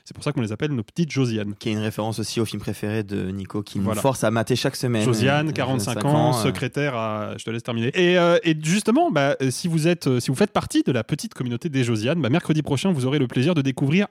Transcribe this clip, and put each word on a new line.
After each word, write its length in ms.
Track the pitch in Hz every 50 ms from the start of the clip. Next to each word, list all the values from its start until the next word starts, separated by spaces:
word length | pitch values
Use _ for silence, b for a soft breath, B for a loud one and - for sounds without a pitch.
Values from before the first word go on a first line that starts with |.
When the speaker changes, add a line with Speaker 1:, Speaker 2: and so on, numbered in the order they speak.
| B
Speaker 1:
C'est 100 | - -
pour 120 | - -
ça 80 | - 147
qu'on 80 | -
les 100 | 117 104
appelle 200 | 107 - - 151
nos 120 | 147 120 104
petites 260 | - - - 175 151
Josiane. 440 | - 139 135 123 113 107 104 101 104 -
Speaker 2:
Qui 120 | - 120
est 20 |
une 80 | 107 107
référence 400 | 107 110 104 - 107 110 113 110
aussi 220 | 107 - - 117
au 40 | 113
film 160 | 107 - 104
préféré 420 | 104 - 104 - - 104 107 113 107
de 280 | 98 101 101 98 92
Nico 320 | 95 98 95 - - 104 101
qui 140 | - - 101
nous 80 | 98
Speaker 1:
Voilà. 160 | 110 107 104
Speaker 2:
force 240 | - 139 131 - -
à 60 | 110
mater 260 | 107 113 110 - 127 120
chaque 180 | - 143 -
semaine. 300 | - - 127 120 110 107
Speaker 1:
Josiane, 420 | 131 120 107 110 135 139 147 151 156
Speaker 2:
Euh, 40 | 143
Speaker 1:
quarante-cinq 480 | 147 135 123 135 127 101 123 120 104
Speaker 2:
quarante-cinq 180 | 104 143 147 151
Speaker 1:
ans, 120 | 151 151
Speaker 2:
ans, 60 | 127 120
euh. 60 | 107
Speaker 1:
secrétaire 540 | - 92 - - 123 - 143 143 147 131 117
à, 400 | 110 110 107 107 107 104 107 110
je 80 | -
te 40 | -
laisse 140 | 110 117 -
terminer. 280 | - 120 117 113 123 -
Et, 240 | 185 180 175 180 180
euh, 220 | 170 175 170 170 -
et 140 | 170 160 156
justement, 480 | 156 156 180 214 - - 226 294 349 339
bah, 280 | 214 147 139 139 139 -
euh, 100 | 135 135
si 180 | 127 - - 175
vous 180 | 165 165 147 165
êtes, 200 | 175 170 - 143
euh, 120 | 127 123
si 120 | - -
vous 40 | 131
faites 160 | - 208 208
partie 320 | - 196 151 - - 302 311
de 80 | -
la 140 | 139 117 110
petite 280 | - - 147 - 220 -
communauté 360 | - 143 123 120 117 - 175
des 160 | 135 135 127
Josiane, 360 | 117 120 107 104 120 160 175
bah, 80 | 143 110
mercredi 320 | 131 175 - - 165 156
prochain, 300 | 147 - 143 131 - 190
vous 140 | 185 143 123
aurez 140 | 127 139 151
le 80 | 135 123
plaisir 280 | - 131 123 160 180
de 60 | 151
découvrir 460 | 135 135 127 - 143 135 151 185 208 -